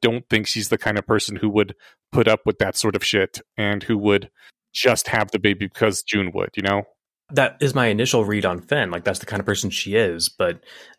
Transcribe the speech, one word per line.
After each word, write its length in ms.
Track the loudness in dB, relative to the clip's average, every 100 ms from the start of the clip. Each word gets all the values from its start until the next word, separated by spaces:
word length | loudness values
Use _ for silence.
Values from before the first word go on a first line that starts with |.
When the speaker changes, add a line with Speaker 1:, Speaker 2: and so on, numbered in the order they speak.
Speaker 1:
don't 260 | 0 0 0
think 180 | 0 0
she's 220 | -4 -2
the 80 | -2
kind 220 | 0 -2
of 80 | 0
person 300 | 0 -2 -2
who 120 | 0
would 260 | 2 0 -4 -20 _ _
put 160 | 2 4
up 160 | 2
with 140 | 0 -2
that 180 | -2 -2
sort 180 | -2
of 80 | -2
shit 380 | 0 0 0 -4 -12 -6
and 260 | -4 -2
who 140 | -2 0
would 340 | 4 2 0 _ -20 _ _
just 340 | 0 2 2 0
have 220 | -2 0
the 80 | 0
baby 280 | 2 2 -4
because 360 | 0 0 0
June 280 | -2 -2 -2
would, 160 | -4 -6
you 80 | -4
know? 200 | -2 -2 -4 _ _ _ -4
Speaker 2:
That 260 | 0 0 0
is 120 | -2
my 120 | 2 2
initial 400 | 2 2 0 0
read 180 | 0
on 160 | 0 -2
Fen. 300 | -4 -2 -2
Like, 140 | -4
that's 160 | -4 -4
the 60 | -6
kind 140 | -6
of 60 | -2
person 240 | -2 -2
she 240 | -6 -2
is. 340 | 0 0 0 -4
But 320 | -2 -4 -4 -12 -20 -20